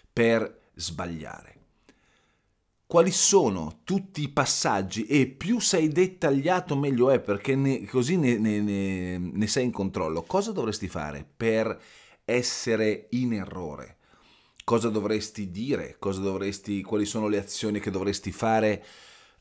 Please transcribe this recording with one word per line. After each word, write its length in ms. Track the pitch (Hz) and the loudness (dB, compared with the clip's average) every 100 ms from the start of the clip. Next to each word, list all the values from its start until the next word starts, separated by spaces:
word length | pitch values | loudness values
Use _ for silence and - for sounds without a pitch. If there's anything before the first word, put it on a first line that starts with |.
| _ | _
per 580 | - 117 113 - - _ | 2 4 4 0 -8 _
sbagliare? 840 | - 82 80 90 82 69 - - - _ _ _ _ _ _ _ _ _ _ _ _ - | -12 -8 -6 -8 -8 -10 -14 -18 -20 _ _ _ _ _ _ _ _ _ _ _ _ 2
Quali 260 | 170 185 | 4 6
sono 680 | 170 - 196 135 92 78 - | 4 4 6 6 2 -4 -8
tutti 380 | - 190 190 - | -4 -2 -2 -6
i 60 | 143 | -2
passaggi? 800 | 147 131 - 160 98 95 101 - | 0 0 0 0 0 -2 -4 2
E 200 | 143 127 | 2 2
più 340 | - 175 240 | 0 -2 0
sei 280 | - 185 156 | 2 2 2
dettagliato 880 | 151 185 185 160 139 143 180 180 143 | 2 0 2 0 2 2 0 0 0
meglio 340 | 143 127 127 | 2 4 6
è, 100 | 127 | 4
perché 340 | - 98 - | 2 -2 0
ne-, 300 | 135 135 135 101 | 0 2 0 0
così 300 | 127 123 185 | 0 2 2
ne, 200 | 135 117 | 4 2
ne, 240 | 110 104 | 2 0
ne, 580 | 104 101 98 95 90 90 | 0 0 -2 -2 -4 -6
ne 280 | 90 90 107 | -6 -2 0
sei 180 | - | 0
in 60 | 127 | 0
controllo. 520 | - 95 98 80 82 | -2 -4 -2 -2 -4
Cosa 300 | - 190 208 | -2 -2 -2
dovresti 360 | 190 113 104 95 | -4 -4 -4 -6
fare 360 | 87 76 71 71 - | -6 -8 -10 -14 -4
per 440 | 113 110 110 - - - - _ | 0 2 0 -4 -12 -20 -20 _
essere 840 | - 123 123 - - 110 110 104 - | -2 -2 -2 -4 -2 2 2 0 -4
in 220 | 120 123 | -2 -2
errore? 640 | 110 92 90 85 67 64 - _ _ _ _ _ - | -2 -6 -8 -10 -10 -14 -20 _ _ _ _ _ -14
Cosa 240 | - 117 113 | 0 2 2
dovresti 600 | 107 101 107 101 - 98 | 0 0 -2 -4 -8 -10
dire? 460 | 87 127 110 76 - | -8 -4 -4 -4 -6
Cosa 220 | 98 95 | -4 -2
dovresti, 600 | 98 95 98 98 - 101 | -2 -2 -4 -6 -8 -8
quali 220 | 92 107 | -4 -2
sono 240 | 104 113 107 | -2 -2 -2
le 100 | 104 | -2
azioni 420 | 98 - 110 104 | -2 -6 -4 -4
che 100 | 101 | -4
dovresti 420 | 95 98 98 - | -2 -2 -4 -6
fare 520 | 98 113 110 107 101 - - - - - _ | -4 0 2 2 0 -6 -20 -20 -20 -20 _